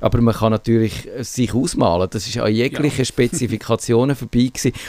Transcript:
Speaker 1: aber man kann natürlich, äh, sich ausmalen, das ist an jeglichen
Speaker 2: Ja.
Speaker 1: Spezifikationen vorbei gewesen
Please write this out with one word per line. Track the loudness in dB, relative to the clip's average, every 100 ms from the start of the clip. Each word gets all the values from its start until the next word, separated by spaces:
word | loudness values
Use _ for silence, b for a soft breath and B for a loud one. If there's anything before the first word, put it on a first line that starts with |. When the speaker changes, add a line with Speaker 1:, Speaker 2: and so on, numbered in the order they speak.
Speaker 1:
aber | 0 2
man | 2
kann | 2 2
natürlich, | 0 2 2 2 -2 -10
äh, | -10
sich | -8 -2 0
ausmalen, | 0 0 2 2 2 0
das | -4 -6
ist | -2
an | 0
jeglichen | 2 0 0 -2 0
Speaker 2:
Ja. | -2
Speaker 1:
Spezifikationen | 0 0 0 -4 -4 -2 -2 0 2 2 -2
vorbei | -2 0 0
gewesen | 0 -4 -4